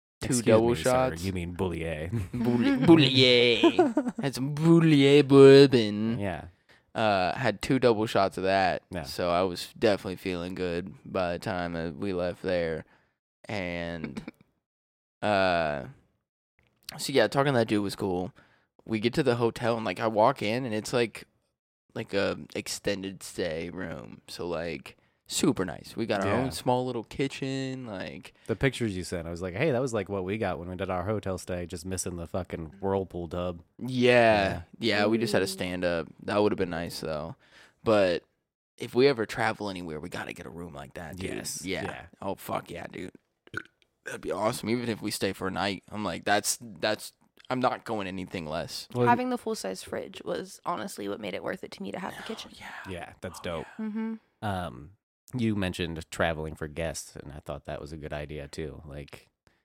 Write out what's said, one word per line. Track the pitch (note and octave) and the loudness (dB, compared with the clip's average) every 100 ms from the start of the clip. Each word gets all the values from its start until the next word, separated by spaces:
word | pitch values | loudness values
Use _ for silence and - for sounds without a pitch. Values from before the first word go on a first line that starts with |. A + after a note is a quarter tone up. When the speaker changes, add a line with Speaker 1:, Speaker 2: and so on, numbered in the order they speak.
| _ _ | _ _
Speaker 1:
two | A2 | -4
Speaker 2:
Excuse | B2 A2+ | 0 4
Speaker 1:
double | A2 A#2 | 6 6
Speaker 2:
me, | A#2+ | 2
sir. | |
Speaker 1:
shots. | B2+ B2+ C3 E2 | 2 2 2 -2
Speaker 2:
You | F#2+ | -4
mean | F2+ E2+ | -4 -4
Boulier. | F2 F#2 E2 D#2+ D#2 E2 | -4 -4 -2 -6 -6 -6
<laughs> | A2+ F#2+ | -6 -6
Speaker 1:
Bouli-, | B2 A#2+ A#2+ C3 C4+ C3 | -2 0 2 2 4 8
Boulier. | E3 C3+ C3 B2+ B2 A#2+ G#2+ D#4 - D4 B3+ B3 - | 8 8 6 6 8 6 6 4 4 2 0 -2 -2
Speaker 2:
<laughs> | |
Speaker 1:
Had | C#3+ B2 | -4 -2
some | C#3 D3 | -4 2
Boulier | E3 E3 D#3+ D3 C#3 C#3+ | 6 8 8 6 8 8
bourbon. | C3+ C#3 C3+ C#3 C#3 B2 G#2+ G#2 A2+ A2+ | 10 12 12 12 12 8 2 0 -2 -2
Speaker 2:
Yeah. | G2+ D#2 E2 - _ _ _ | -4 -6 -10 -20 _ _ _
Speaker 1:
Uh, | - G#2+ G2 F2+ - | 0 2 2 2 0
had | B2 G2+ | -2 -2
two | - C3 | 0 4
double | A#2+ G#2 A2+ | 4 4 2
shots | A2 F#2+ F2+ | 2 2 0
of | |
that. | F#2 G2 F#2 D2 - | 2 4 2 0 -6
Speaker 2:
Yeah. | F2+ | -10
Speaker 1:
So | C#2 - F2 | -8 -4 0
I | F2 | 2
was | F#2+ F2 - - | 0 -2 -10 0
definitely | A2+ F#2+ G2 F2+ | 2 2 -2 -8
feeling | F#2+ F2 F2 F#2 | -6 -6 -6 -4
good | F2+ E2+ F#2+ - - | -4 -4 -6 -12 -6
by | F#2+ F2 | -4 -2
the | F2 | -4
time | A2+ F2+ F2 | -4 -4 -4
that | E2+ E2 C#2 | -4 -6 -6
we | G2+ | -4
left | F2+ F2+ - | -2 -4 -4
there. | F#2 F2+ E2 D#2+ - _ _ _ _ _ - | -2 -2 -2 -4 -10 _ _ _ _ _ -10
And, | G#2+ F2+ F2 E2+ E2+ D2+ C2 - - _ _ _ | -6 -6 -6 -6 -8 -10 -12 -14 -18 _ _ _
Speaker 3:
<laughs> | _ _ _ _ _ | _ _ _ _ _
Speaker 1:
uh, | G#2 G2 F#2 E2+ D#2 C#2 - - _ _ _ _ _ _ _ _ - D#3 | 2 4 4 4 2 -2 -8 -16 _ _ _ _ _ _ _ _ -16 -10
so | - | 0
yeah, | C3+ G#2+ | 4 4
talking | C#3+ C#3+ | 4 4
to | B2 | 4
that | A2 | 4
dude | G#2+ | 2
was | G2 - | 0 -2
cool. | G2+ F2+ F2+ - _ _ _ _ - | -2 -2 -4 -10 _ _ _ _ -6
We | A2 | -2
get | A#2 E3+ | 0 2
to | |
the | C3 A#2+ | 2 2
hotel | A#2 - A#2+ A#2 | 0 0 -2 0
and, | A2 | -2
like, | F#2+ | -2
I | A2+ | 0
walk | A2 A#2 C#3 | 4 4 4
in | G#2 A#2+ C3 | -2 -2 -2
and | |
it's, | G#2+ G#2 | -4 -2
like, | B2 A2+ - - _ _ _ _ _ _ A#2 | 0 0 -4 -20 _ _ _ _ _ _ -12
like, | A2 | -4
a | G2 F#2+ F#2 - - | -2 0 -2 -8 -10
extended | - - - G2 G2 F2+ | -8 -6 -4 -4 -6 -12
stay | - - F2 D#2+ F2 | -10 -6 -4 -4 -6
room. | F2 F2 D2 A1 - - | -8 -10 -10 -14 -18 -16
So, | - F2 | -10 -6
like, | E2 E2+ D2 - - _ _ - | -6 -6 -8 -12 -20 _ _ -8
super | - E3+ G#2+ F2+ | 0 2 2 -2
nice. | - - - | -8 -12 -8
We | A2+ | -4
got | G#2 | -2
our | G2 | 0
Speaker 2:
Yeah. | A2+ | 0
Speaker 1:
own | C3 | -2
small | - C3 B2 B2+ | -2 0 0 -2
little | A#2+ | -6
kitchen, | - - C3+ - C3+ C3+ C3+ C3 A#2+ | -8 -6 -6 -6 -6 -6 -6 -8 -10
like | F#2+ E2 D2 - - - | -10 -10 -12 -18 -12 -8
Speaker 2:
The | G#2+ | -2
pictures | C3+ - A2+ F#2 | 0 0 -2 -4
you | |
sent, | E2+ F2 E2 | -6 -6 -6
I | |
was | E2+ | -8
like, | F#2 F#2 | -6 -2
"Hey, | D#3+ | 0
that | A#2+ | 0
was, | C3 | -2
like, | A2 F#2+ | -4 -4
what | G2 | -4
we | F#2 A2 | -4 -2
got | G2 E2+ | -2 -4
when | F2 | -8
we | F#2 | -6
did | F#2+ | -4
our | F#2 | -4
hotel | F#2 G#2+ G2 F#2 | -2 -4 -4 -6
stay, | - F2+ F2 | -6 -8 -8
just | F2+ F#2 | -10 -6
missing | F#2 F#2+ F2 | -6 -6 -8
the | F2 | -6
fucking | F#2+ F2 E2+ D#2+ - | -6 -6 -8 -10 -6
whirlpool | G2 G2 F#2 F2 E2+ | -2 0 -2 -6 -6
tub." | F2 F2+ F2 - - | -4 -4 -6 -14 -12
Speaker 1:
Yeah. | A#2+ B2+ B2 B2 A2+ G#2+ G2 F2 - - | -4 2 6 8 8 6 2 -2 -10 -4
Speaker 2:
Yeah. | A2+ G#2 | 0 2
Speaker 1:
Yeah, | G#2+ | 2
we | A2+ | 2
just | A2+ | 2
had | G#2 | 0
a | F#2+ | 0
Speaker 3:
Ooh. | |
Speaker 1:
stand | F#2+ F2+ F2+ | -2 -6 -2
up. | F2+ E2+ D2+ - | 0 -2 -4 -10
That | - G#2 | -2 2
would | G#2 | 2
have | F#2+ | 2
been | F2+ | -2
nice, | E2 E2+ - | -4 -6 -8
though. | - D2+ D#2+ - _ - - _ | -6 -6 -8 -12 _ -20 -20 _
But | A2+ G#2 F#2 E2+ - _ _ _ _ - | 2 4 4 2 -4 _ _ _ _ -14
if | A#2 | -2
we | A#2 C#3 | 4 4
ever | A#2 G#2 | 4 -2
travel | C3 A2 G#2+ G#2 | -2 -2 -2 -6
anywhere, | F#2 F2 D2+ | -8 -8 -10
we | E2+ | -10
gotta | - D2 | -10 -10
get | - B1 | -12 -14
a | |
room | E2 F2 C#2+ | -14 -14 -14
like | C#2 | -14
that, | - D#2+ F2+ | -14 -14 -10
dude. | F#2 - | -8 -8
Speaker 2:
Yes. | - - F#2 | -8 -8 -6
Speaker 1:
Yeah. | E2+ - | -6 -6
Speaker 2:
Yeah. | C2+ - _ | -10 -16 _
Speaker 1:
Oh, | G2 F#2 | -8 -8
fuck | - - - | -6 -8 -8
yeah, | E2+ - | -12 -12
dude. | - F2+ - _ _ _ - - _ _ _ - | -12 -14 -16 _ _ _ -14 -14 _ _ _ -14
That'd | - | -10
be | - | -8
awesome. | F2 G#2+ - G#2 | -2 -2 -2 -4
Even | B2 A#2 | -2 -2
if | G#2 | -4
we | G#2 | -6
stay | - G2+ | -4 -4
for | - F#2+ | -4 -6
a | |
night, | F2+ G2+ G2 - | -2 -4 -4 -8
I'm | G#2 | -8
like, | G2+ E2 - | -6 -4 0
that's, | G#2 - - | 0 0 -6
that's, | A#2 G2 A2 G#2+ - - _ - - | -10 -4 -4 -4 -8 -20 _ -18 -6
I'm | B2+ | 0
not | B2 G#2+ - | 0 -2 -4
going | G#2+ F#2+ | -4 -4
anything | F#2+ F#2+ F#2+ D2+ | -6 -8 -8 -6
less. | E2 C#2+ - - | -6 -6 -10 -8
Speaker 2:
Well, | B2 B2 | 0 2
Speaker 3:
Having | A#3+ B3+ | 2 0
the | B3 | -6
full-size | A3+ A3 F#3+ F#3+ | -6 -6 -8 -10
fridge | - - - F#3+ | -10 -10 -10 -12
was | - - F#3 - - | -8 -8 -8 -10 -8
honestly | F3+ G3 - - | -6 -8 -8 -8
what | - | -8
made | G2 | -8
it | F#2+ | -8
worth | - F#3 | -8 -8
it | - | -12
to | - | -14
me | G3 | -12
to | - | -10
have | - | -10
the | - | -10
Speaker 1:
Oh, | - | -12
Speaker 3:
kitchen. | A3 - | -12 -14
Speaker 1:
yeah. | - - - G2 | -18 -16 -14 -12
Speaker 2:
Yeah, | F2 - - | -12 -14 -14
that's | F#2 - | -14 -10
Speaker 1:
Oh, | |
Speaker 2:
dope. | F#2 D#2+ - - | -8 -8 -8 -10
Speaker 1:
yeah. | A3 | -8
Speaker 3:
Mm-hmm. | G#3+ A3 A3 _ _ | -6 -6 -8 _ _
Speaker 2:
Um, | G#2+ F#2 E2+ A#1+ D#2 G2+ _ _ - B2+ | -6 -4 -6 -10 -18 -20 _ _ -10 -2
you | A2+ G#2 | -2 0
mentioned | F#2 - E2+ D#2+ - | -2 -4 -6 -6 -8
traveling | - E2+ D#2 D#2 D#2 | -2 0 -2 -6 -8
for | D#2 | -10
guests, | D2+ E2 D#2 - - | -6 -6 -8 -12 -16
and | - - | -14 -14
I | |
thought | - - - | -12 -12 -10
that | D2 | -12
was | C#2+ | -12
a | D#2+ | -12
good | D2 | -10
idea, | D2 D2 D2+ C#2+ | -10 -8 -10 -12
too. | - D2+ C2+ D2+ | -10 -10 -12 -14
Like, | C#2 C#2+ - _ _ _ _ | -16 -16 -20 _ _ _ _